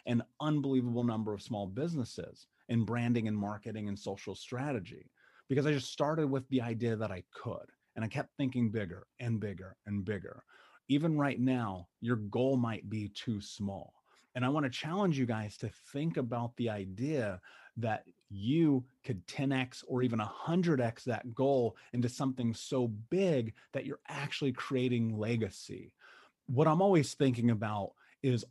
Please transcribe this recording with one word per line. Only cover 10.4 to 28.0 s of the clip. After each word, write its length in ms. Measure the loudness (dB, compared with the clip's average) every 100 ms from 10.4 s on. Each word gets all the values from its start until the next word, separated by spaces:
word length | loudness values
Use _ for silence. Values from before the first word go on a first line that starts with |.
| _ -20 -20 -14 0
Even 280 | 2 4 2
right 220 | 2 2
now, 480 | 2 2 0 -6 -10 -8
your 160 | 0 0
goal 400 | 0 2 2 4
might 300 | 2 -2 -4
be 200 | -6 -6
too 340 | -8 -4 -4
small. 520 | -6 -6 -6 -6 -12 _ _ _ _ -2
And 100 | 0
I 40 |
want 160 | 2 0
to 40 |
challenge 480 | -4 -4 0 2 2
you 80 | 0
guys 320 | 0 -4 -8
to 120 | -10 -10 -10
think 260 | -4 -2 -2
about 380 | -2 -2 -4 -2
the 120 | -2
idea 720 | -2 -6 -4 -2 0 -2 -4 -12 -20 -14 -6
that 280 | -2 -2 -6 _ -14
you 540 | -6 0 4 6 4 0 _
could 220 | -6 -6 -6
ten 260 | -4 0
X 320 | 0 -2 -6 -4
or 160 | 0
even 160 | 2 2
a 60 | -2
hundred 560 | -4 0 2 4 2
X 240 | 2 -2 -4
that 280 | -4 -4
goal 440 | 0 4 4 2 -2 -6
into 160 | -2 -2
something 440 | 0 -2 0 -2
so 340 | -2 -2 0 0
big 680 | -2 -2 2 4 4 0 -6 -8
that 140 | -8 -6
you're 160 | -10 -8
actually 440 | -6 -6 -2 -2
creating 680 | -2 -2 0 2 4 2 0
legacy. 760 | 0 0 0 -4 -12 -12 -14 _ -20 -20 -20 _ -2
What 200 | 4 6
I'm 140 | 6
always 320 | 8 6 4
thinking 380 | 2 2 6 4
about 420 | 4 0 -2 -4 _